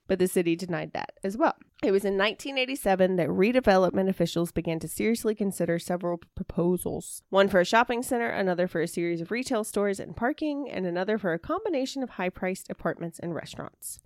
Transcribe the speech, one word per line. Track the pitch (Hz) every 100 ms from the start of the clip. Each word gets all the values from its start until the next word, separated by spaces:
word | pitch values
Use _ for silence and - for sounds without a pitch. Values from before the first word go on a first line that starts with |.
| -
But | 185
the | 185
city | 190 170 170
denied | 180 160 156
that | - - -
as | 196 220
well. | 302 - _ _
It | 320
was | 392 202
in | 196
nineteen | 208 202 285 269
eighty-seven | 254 269 202 190 185 185
that | 160
redevelopment | 185 202 247 226 190 180 - 190
officials | 185 170 170 170
began | - 165 160
to | 160
seriously | - 214 226 220 214
consider | 202 180 170 170
several | - 180 175 170
p-, | -
proposals. | - 190 - 175 175 - 156 - - -
One | 190 196
for | 196
a | 180
shopping | 226 240 233
center, | 254 240 233
another | - 190 175 180
for | 170
a | 165
series | - 170 170
of | 165
retail | 226 254 233 220
stores | 208 202 196
and | - 170
parking, | 240 302 311 285 285
and | - 185
another | 175 190 214
for | 196
a | 170
combination | - 349 440 294 262 277
of | 254
high-priced | - 185 - 185 190 -
apartments | - 170 - 170 -
and | 170 156
restaurants. | - - - - - -